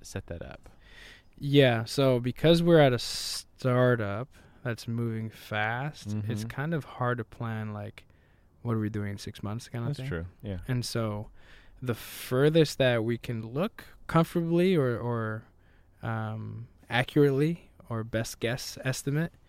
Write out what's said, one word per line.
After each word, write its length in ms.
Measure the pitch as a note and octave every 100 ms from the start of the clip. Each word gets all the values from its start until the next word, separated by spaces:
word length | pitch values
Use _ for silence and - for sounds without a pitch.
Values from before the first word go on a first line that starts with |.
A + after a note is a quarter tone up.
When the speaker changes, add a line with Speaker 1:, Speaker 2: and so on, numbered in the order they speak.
| -
Speaker 1:
set 220 | G2 -
that 140 | E2+
up? 260 | - - - - - - - - _ -
Speaker 2:
Yeah, 460 | C#3+ C#3+ C3 A#2 A#2
so 340 | - C3+ B2
because 400 | B2 - D#3 E3+
we're 160 | E3+ E3+
at 140 | C#3+
a 60 | B2
startup 1300 | - - - - - - B2+ B2 B2+ A#2+ G#2 G2+ B2+ - - -
that's 240 | B2+ A2 -
moving 420 | A#2 A#2 A2+ A2
fast, 760 | - - G#2+ G#2+ A#2+ C#3+ - G#2 G#2+ G#2
it's 140 | G#2+
Speaker 1:
Mm-hmm. 60 | A2+
Speaker 2:
kind 240 | B2+ D3 E3
of 100 | -
hard 320 | - B2 B2
to 60 | A2
plan, 480 | - A#2 A2 G#2+
like, 320 | G#2 G#2 - - _ _ _ _ _
what 120 | A#2
are 60 | A2+
we 100 | G#2+
doing 220 | G#2 G2+
in 40 | G2+
six 240 | - -
months 240 | G2+ A2+ -
kind 140 | A#2+ A#2
of 40 |
Speaker 1:
That's 100 | C#3+
Speaker 2:
thing. 80 | C3
Speaker 1:
true, 180 | E2+ F2 -
yeah. 160 | G#2 F#2 -
Speaker 2:
And 180 | B2 A#2
so 440 | A#2+ A2 G#2 G#2+ - - - - -
the 120 | B2+ A2
furthest 840 | - - - C3 D3 D#3+ D3+ -
that 260 | C3 A#2+
we 140 | A2+ A#2
can 240 | - A#2 A2+
look 320 | C3 G#3 - - - -
comfortably 680 | E3 E3 F3 E3 E3+ F3+ F3+
or, 220 | C3 A#2
or, 460 | A#2+ A#2 A2 A2 - _ _ _ _ _
um, 640 | A2+ A2+ A2 A2 G#2+ A2 A#2 _ -
accurately 800 | A#2 B2+ - C#3+ C3+ D3+ E3+ - - -
or 140 | A2+
best 360 | A2+ A2 A#2 -
guess 380 | A2+ B2 - -
estimate, 500 | C3 B2+ - C#3+ E3+ -